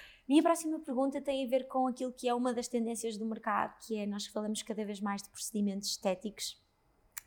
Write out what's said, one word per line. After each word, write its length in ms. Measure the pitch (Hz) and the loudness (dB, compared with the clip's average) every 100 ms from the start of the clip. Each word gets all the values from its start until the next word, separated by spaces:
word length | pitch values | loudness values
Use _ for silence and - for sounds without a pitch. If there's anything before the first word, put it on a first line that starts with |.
| - - - | -10 -14 6
Minha 160 | 294 | 8
próxima 340 | 330 330 311 311 | 8 4 2 -4
pergunta 420 | 311 247 277 285 | -2 2 2 0
tem 240 | 277 269 254 | -2 -2 2
a 40 | |
ver 180 | 262 262 | 0 2
com 200 | 262 254 | 0 0
aquilo 240 | 247 254 | 0 -4
que 160 | 247 247 | -2 0
é 60 | |
uma 200 | 240 254 | 2 2
das 140 | 240 240 | 0 -2
tendências 500 | 240 226 226 226 208 | 0 0 -2 -4 -4
do 80 | 220 | -4
mercado, 500 | 220 226 202 - - - | -4 0 0 0 -6 -6
que 120 | 214 | -4
é 80 | 208 | -2
nós 220 | 202 208 | -4 -4
falamos 340 | 214 214 214 | -4 -2 -4
cada 220 | - 208 208 | -4 -4 -4
vez 140 | 202 | -4
mais 200 | 202 202 | -2 -4
de 60 | - | -6
procedimentos 600 | - - 208 202 196 196 | -10 -4 0 0 0 -4
estéticos. 720 | - 196 185 214 - - - _ _ _ _ _ - | 0 0 0 -4 -8 -10 -10 _ _ _ _ _ -16